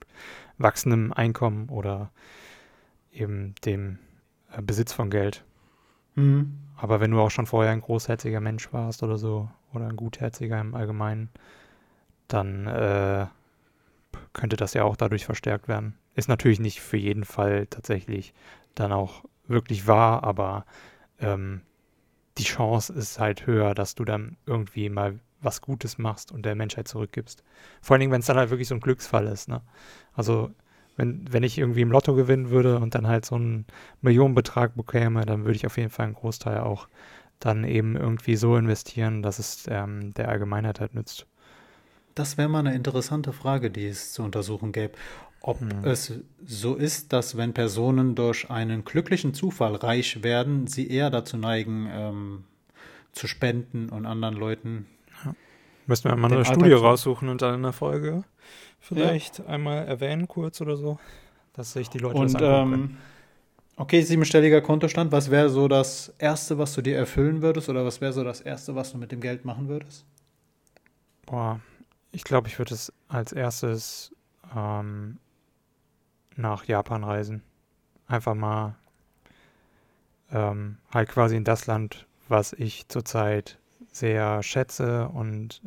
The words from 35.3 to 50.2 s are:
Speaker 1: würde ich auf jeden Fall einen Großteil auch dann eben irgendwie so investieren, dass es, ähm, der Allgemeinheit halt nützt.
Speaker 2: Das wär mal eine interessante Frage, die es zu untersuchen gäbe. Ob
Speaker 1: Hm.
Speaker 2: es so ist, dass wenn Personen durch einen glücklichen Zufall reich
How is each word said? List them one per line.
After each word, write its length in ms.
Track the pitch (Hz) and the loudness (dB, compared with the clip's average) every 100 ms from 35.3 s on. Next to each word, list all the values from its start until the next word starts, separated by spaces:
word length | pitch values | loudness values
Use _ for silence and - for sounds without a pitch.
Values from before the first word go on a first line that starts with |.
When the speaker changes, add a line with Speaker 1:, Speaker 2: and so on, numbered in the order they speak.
| 107 107 | 0 0
Speaker 1:
würde 100 | 110 | -2
ich 100 | 107 | -2
auf 120 | - | -2
jeden 120 | 113 | -4
Fall 160 | - 113 | -2 -4
einen 100 | 107 | -4
Großteil 440 | 113 110 117 107 | -6 -6 -4 -2
auch 280 | 117 101 - - - - - _ | -2 -4 -8 -20 -20 -20 -20 _
dann 240 | - 110 | 0 0
eben 320 | 110 113 110 120 | 2 2 2 0
irgendwie 380 | 117 113 - 110 | 0 0 2 2
so 200 | 117 120 | 6 4
investieren, 680 | 113 107 - - 110 110 | 4 0 -2 -2 -2 0
dass 160 | 104 98 | -2 -4
es, 260 | 110 - - | -8 -10 -6
ähm, 440 | 104 101 104 101 | -6 -4 -8 -8
der 160 | 104 113 | -6 -2
Allgemeinheit 500 | 107 101 104 110 104 | -2 -2 -2 -2 -4
halt 140 | 107 | -6
nützt. 320 | 113 - - - _ _ - - _ _ _ _ | -6 -10 -12 -18 _ _ -20 -20 _ _ _ _
Speaker 2:
Das 240 | - 143 - | -6 -4 0
wär 120 | 147 | 0
mal 100 | 156 | 2
eine 160 | 143 131 | 2 0
interessante 560 | 131 127 120 151 139 | 0 -2 -2 -2 -4
Frage, 380 | 131 131 135 120 | -4 0 0 0
die 160 | 98 101 | -2 -6
es 260 | 98 - | -6 -10
zu 100 | - | -8
untersuchen 480 | 107 107 98 107 110 | -4 -4 -4 -6 -4
gäbe. 200 | 104 107 - - - - - | -4 -4 -6 -16 -18 -20 -10
Ob 200 | - 120 | -6 -4
Speaker 1:
Hm. 240 | 113 101 | -4 -4
Speaker 2:
es 300 | 117 123 - 113 - _ - | -2 -2 -4 -10 -14 _ -14
so 300 | 110 117 139 | -6 -4 0
ist, 380 | 151 - - | -2 -4 -2
dass 220 | 127 120 113 | 0 0 -2
wenn 160 | 117 | -2
Personen 600 | 120 113 101 123 131 131 120 | 0 0 0 2 4 2 2
durch 360 | 117 117 - | 0 0 -4
einen 320 | 117 113 113 107 | -4 -2 -4 -2
glücklichen 480 | 156 - 185 147 | -2 0 0 -2
Zufall 420 | 143 185 - 113 104 | -2 -4 0 0 0
reich 460 | 120 120 117 113 | 0 0 0 -2